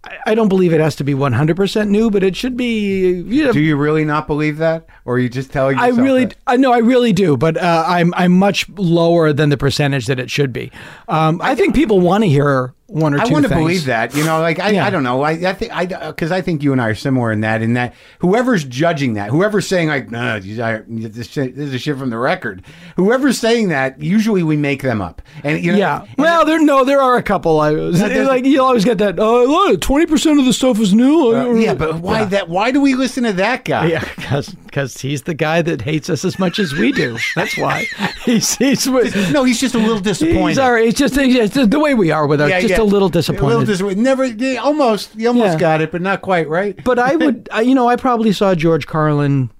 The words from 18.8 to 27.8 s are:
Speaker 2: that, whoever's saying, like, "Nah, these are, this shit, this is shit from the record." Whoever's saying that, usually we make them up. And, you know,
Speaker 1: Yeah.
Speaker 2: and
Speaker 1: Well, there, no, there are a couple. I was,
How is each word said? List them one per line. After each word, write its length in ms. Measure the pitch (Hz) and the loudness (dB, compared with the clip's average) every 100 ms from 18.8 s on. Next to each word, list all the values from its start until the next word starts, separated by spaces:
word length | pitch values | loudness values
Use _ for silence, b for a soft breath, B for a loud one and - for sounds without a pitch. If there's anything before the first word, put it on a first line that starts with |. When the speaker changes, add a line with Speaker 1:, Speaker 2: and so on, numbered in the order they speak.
| 170 165 139 | -2 0 -2
Speaker 2:
that, 160 | 107 104 | -2 -2
whoever's 360 | 143 208 202 - | 0 0 -2 -2
saying, 220 | 185 156 | -2 0
like, 220 | 143 104 | -4 -6
"Nah, 280 | 117 120 107 | -6 -6 -6
these 200 | 95 107 | -8 -6
are, 240 | 113 110 107 | -6 -6 -8
this 420 | 113 113 107 117 | -10 -10 -12 -10
shit, 280 | - 131 127 | -6 -6 -6
this 160 | 147 | -8
is 80 | 127 | -6
shit 160 | 147 135 | -6 -4
from 120 | 135 | -6
the 80 | 113 | -4
record." 440 | 135 185 117 90 B B B - | -4 -4 -6 -12 B B B -2
Whoever's 420 | 190 262 277 - | 0 2 0 0
saying 300 | 226 233 208 | 0 0 0
that, 320 | 143 131 135 | 0 -2 -4
usually 420 | 151 214 214 196 | -2 0 2 0
we 140 | 160 151 | 0 0
make 240 | 143 135 | 0 -2
them 180 | 131 110 | -2 -4
up. 220 | 87 - B 156 | -6 -10 B -10
And, 220 | 143 160 | -6 -2
you 80 | 180 | 0
know, 60 | 202 | 0
Speaker 1:
Yeah. 220 | 180 147 | 0 -4
Speaker 2:
and 60 | - - | -8 -2
Speaker 1:
Well, 260 | 311 339 | 2 2
there, 160 | 302 320 | 2 2
no, 220 | 302 277 | 4 4
there 160 | 254 277 | 4 2
are 160 | 262 240 | 4 2
a 60 | |
couple. 360 | - 190 170 156 | 0 -2 2 2
I 120 | 151 | 2
was, 260 | 156 | 0